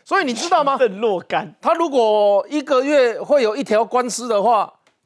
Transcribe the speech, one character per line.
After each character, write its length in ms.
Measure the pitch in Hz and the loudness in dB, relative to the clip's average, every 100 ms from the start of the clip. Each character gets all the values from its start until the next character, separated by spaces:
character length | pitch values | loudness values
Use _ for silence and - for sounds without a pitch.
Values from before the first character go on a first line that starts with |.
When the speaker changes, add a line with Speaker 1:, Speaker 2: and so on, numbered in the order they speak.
Speaker 1:
所 160 | - 381 | -4 -2
以 40 | |
你 80 | 294 | -2
知 160 | 233 339 | -4 0
道 140 | 349 | 0
吗？ 140 | 277 269 | 0 0
Speaker 2:
行 80 | 240 | 0
政 140 | 190 | 0
若 180 | 226 180 | -2 -2
干。 300 | - 170 151 - | -4 -6 -6 -6
Speaker 1:
他 140 | 262 | -2
如 160 | 339 339 | 0 0
果 560 | 262 220 214 208 202 - | 0 2 2 4 2 0
一 140 | 294 | -4
个 200 | 277 262 | 0 0
月 380 | 269 294 240 190 | 2 2 2 0
会 220 | 190 285 | 0 2
有 140 | 214 226 | 2 -2
一 80 | |
条 200 | 202 214 | 0 0
官 240 | 226 254 247 | 0 -2 -4
司 200 | 214 240 | -6 -2
的 120 | 208 | 0
话， 320 | 208 220 175 _ _ _ | 2 0 -2 _ _ _